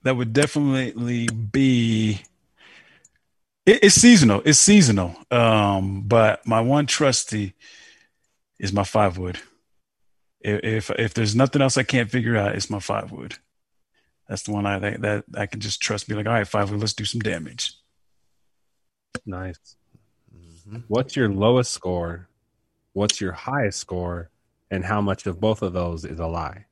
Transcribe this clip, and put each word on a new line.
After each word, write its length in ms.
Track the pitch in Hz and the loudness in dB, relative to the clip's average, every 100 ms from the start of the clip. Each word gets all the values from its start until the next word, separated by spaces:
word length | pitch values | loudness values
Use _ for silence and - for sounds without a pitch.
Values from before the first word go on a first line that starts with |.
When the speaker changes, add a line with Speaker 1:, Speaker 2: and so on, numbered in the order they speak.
Speaker 1:
that 140 | 131 131 | -2 -2
would 180 | 120 | 0
definitely 920 | 117 147 147 143 131 127 113 120 120 117 | 0 0 0 0 0 -4 -6 -6 -4 -4
be, 920 | 110 107 139 135 123 113 110 110 98 - _ _ _ - - _ _ _ _ _ _ _ _ | -6 -4 0 2 2 2 0 0 -2 -8 _ _ _ -20 -20 _ _ _ _ _ _ _ _
it, 180 | - 226 | 4 6
it's 100 | 202 | 6
seasonal. 480 | - 240 226 127 101 | 8 10 10 8 4
It's 140 | - 147 | 4 4
seasonal. 580 | - 208 143 101 90 85 - | 8 8 8 4 0 -6 -4
Um, 720 | 123 117 110 104 98 95 98 | 2 4 4 2 0 -2 -6
but 440 | 104 117 110 104 - | 2 4 4 2 0
my 140 | 113 | 0
one 240 | 117 143 | 2 0
trusty 720 | 143 - 143 123 - 107 101 _ - - - _ _ _ _ _ _ _ | 0 0 0 0 -4 -6 -6 _ -20 -20 -20 _ _ _ _ _ _ _
is 160 | 98 | -6
my 100 | 101 | -4
five 320 | 95 113 101 90 | -2 0 0 -2
wood. 220 | 90 90 - _ _ _ _ _ _ _ _ _ | -10 -10 -16 _ _ _ _ _ _ _ _ _
If, 220 | - 104 | -4 -4
if, 340 | - 110 - - | -2 -4 -4 -4
if 160 | 113 | -2
there's 200 | - 107 110 | -2 -2 2
nothing 240 | 131 147 | 2 2
else 140 | 135 131 | 0 0
I 40 | |
can't 280 | 131 131 110 | 0 -2 -2
figure 260 | 127 117 113 | -4 -2 -2
out, 180 | 101 | -2
it's 160 | 104 - | -4 -6
my 80 | 104 | -8
five 320 | - 107 - | -6 -6 -6
wood. 240 | - - - _ _ _ _ _ _ _ _ _ | -14 -16 -18 _ _ _ _ _ _ _ _ _
That's 160 | 101 | -12
the 100 | - | -6
one 120 | 104 | -4
I, 140 | 101 98 | -2 -2
that, 220 | 101 101 | -4 -4
that 220 | 107 104 - 104 | -4 -4 -6 -10
I 100 | 101 | -8
can 140 | 110 | -8
just 200 | 104 - | -10 -8
trust. 240 | - 107 - | -6 -6 -6
Be 60 | |
like, 100 | 107 107 | -6 -2
"All 60 | |
right, 140 | 117 101 | -2 -2
five 240 | 107 101 | -4 -4
wood, 80 | 104 | -4
let's 140 | 107 | -6
do 120 | - | -6
some 160 | 104 120 | -6 -4
damage." 540 | 107 87 76 64 - - _ _ _ _ _ _ _ _ _ _ _ _ _ - - | -4 -6 -10 -10 -10 -10 _ _ _ _ _ _ _ _ _ _ _ _ _ -18 -14
Speaker 2:
Nice. 320 | 92 92 82 _ _ _ _ _ _ _ | -12 -12 -14 _ _ _ _ _ _ _
Speaker 3:
Mm-hmm. 460 | 87 85 82 92 113 120 | -20 -20 -20 -20 -18 -2
Speaker 2:
What's 300 | 107 131 - | -2 0 0
your 120 | 117 | 0
lowest 440 | 98 107 127 123 | 4 4 4 0
score? 560 | - 92 90 85 85 90 _ _ _ _ _ _ | -6 -6 -4 -6 -10 -16 _ _ _ _ _ _
What's 280 | 95 104 - | -4 -4 -4
your 120 | 98 | -6
highest 480 | 87 - 139 110 - | -8 -6 -4 -4 -6
score? 500 | - 90 87 87 85 _ _ _ _ | -10 -8 -6 -8 -12 _ _ _ _
And 140 | 98 | -6
how 160 | 87 107 | -4 -2
much 260 | 101 92 - | -2 -4 -6
of 140 | 87 | -4
both 220 | 107 110 | -2 -2
of 100 | 98 | -4
those 320 | 90 87 82 | -4 -6 -6
is 160 | 80 80 | -12 -8
a 80 | 82 | -8
lie? 380 | 85 78 - - | -6 -8 -12 -20